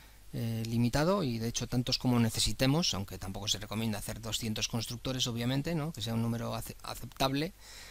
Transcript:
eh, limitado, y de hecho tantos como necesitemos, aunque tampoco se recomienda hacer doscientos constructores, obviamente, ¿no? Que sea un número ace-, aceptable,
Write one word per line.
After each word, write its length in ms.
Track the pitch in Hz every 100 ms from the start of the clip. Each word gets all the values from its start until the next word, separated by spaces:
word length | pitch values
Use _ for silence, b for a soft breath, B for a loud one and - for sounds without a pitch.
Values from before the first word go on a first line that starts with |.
| B B -
eh, 300 | 131 117 113 113
limitado, 560 | 117 120 135 160 202
y 160 | 147 113
de 100 | 117
hecho 180 | - 120
tantos 320 | 123 123 -
como 200 | 127 120
necesitemos, 760 | 113 113 - - 135 151 175
aunque 240 | 90 98 95
tampoco 280 | 98 98 98
se 120 | 95
recomienda 400 | 104 104 113 101
hacer 240 | - 104
doscientos 460 | 113 101 113 107 -
constructores, 580 | 117 107 120 135 127 127
obviamente, 480 | 117 120 135 165
¿no? 180 | 165 147
Que 80 | 151
sea 140 | 117
un 80 | 113
número 320 | 117 117 117
ace-, 240 | 113 - -
aceptable, 680 | - 117 123 - 135 139 165 B B B B